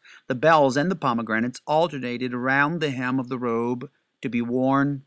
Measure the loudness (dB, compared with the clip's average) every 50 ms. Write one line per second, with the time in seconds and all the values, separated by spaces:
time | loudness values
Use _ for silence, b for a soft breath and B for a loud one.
0 | B B B B B -6 -4 2 4 6 6 6 6 4 4 2 0 0 0 0
1 | 0 0 0 0 -2 -2 -2 0 -2 -2 -4 -8 -4 -2 0 2 2 0 -2 -6
2 | -6 -6 -6 -6 -6 -6 -6 -4 -2 0 2 2 2 2 0 -2 -2 -4 -2 -4
3 | -4 -2 -2 -2 -2 -4 -6 -4 -2 -2 -2 0 0 -2 -4 -4 -6 -12 -16 _
4 | _ _ _ _ -8 -4 -2 -2 -2 0 0 0 2 2 2 2 2 0 -2 -4
5 | -8